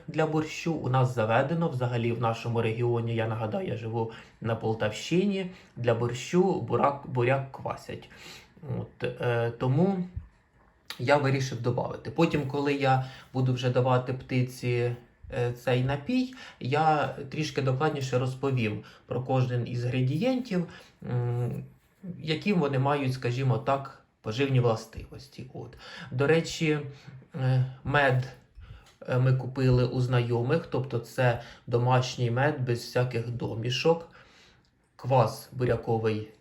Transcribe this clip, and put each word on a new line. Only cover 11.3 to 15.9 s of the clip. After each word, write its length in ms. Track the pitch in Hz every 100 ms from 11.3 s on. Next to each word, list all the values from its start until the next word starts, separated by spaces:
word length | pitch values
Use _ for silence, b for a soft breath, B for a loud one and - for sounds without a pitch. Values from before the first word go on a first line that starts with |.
| 135 - 117
добавити. 500 | 117 123 - - 113
Потім, 360 | - 165 151 131
коли 260 | 143 143
я 320 | 139 135 131 B B B
буду 200 | 131 127
вже 160 | 120 127
давати 440 | 123 127 127 135
птиці, 840 | 127 - 127 127 - 123 120 120 120 - _ -
е, 220 | 131 120
цей 300 | 123 - 123
напій, 500 | 127